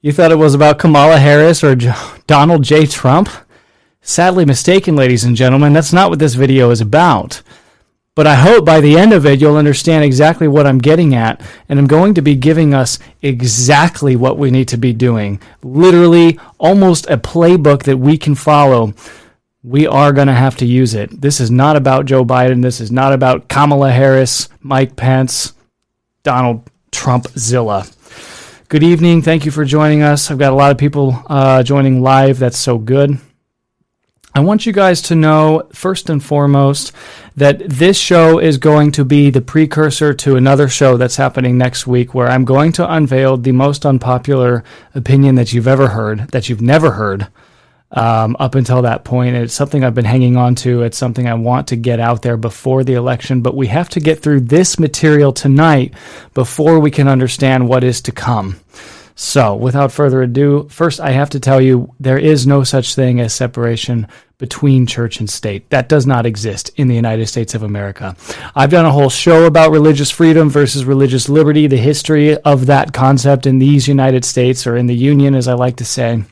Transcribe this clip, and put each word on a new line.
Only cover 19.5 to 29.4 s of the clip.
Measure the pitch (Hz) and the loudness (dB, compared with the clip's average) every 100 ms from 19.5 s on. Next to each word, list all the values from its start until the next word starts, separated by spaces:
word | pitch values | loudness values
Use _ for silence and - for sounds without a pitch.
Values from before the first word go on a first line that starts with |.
| _ | _
We | 127 135 156 | -6 -2 0
are | 135 147 | 2 2
gonna | 143 139 | 2 2
have | 127 131 - | 2 0 -2
to | |
use | 123 123 127 | -2 0 0
it. | 110 104 - | -2 -8 -6
This | 139 143 | -4 -2
is | 120 | -2
not | 123 139 151 | 0 2 2
about | 135 131 139 | 0 0 0
Joe | 135 | 0
Biden. | 123 127 127 127 | 0 0 0 0
This | 127 123 | -2 -4
is | 110 | -6
not | 123 135 | -2 0
about | 135 131 127 - | 0 0 -2 -4
Kamala | - 147 143 139 | -2 0 2 2
Harris, | 127 135 135 127 - - _ | 2 2 2 0 -4 -10 _
Mike | 135 135 135 - | -6 -4 -4 -4
Pence, | 123 131 131 - - - _ _ _ _ _ _ | -2 0 -2 -6 -10 -14 _ _ _ _ _ _
Donald | - 127 123 113 - _ _ | -4 -2 -2 -4 -10 _ _
Trumpzilla. | - - 123 123 - 113 123 113 98 95 _ _ - - - - - _ | -10 -4 -4 -4 -10 -4 -4 -2 -6 -8 _ _ -20 -20 -20 -20 -20 _
Good | 151 | 0
evening. | 165 170 170 170 | 2 2 2 2
Thank | 160 160 | 2 -2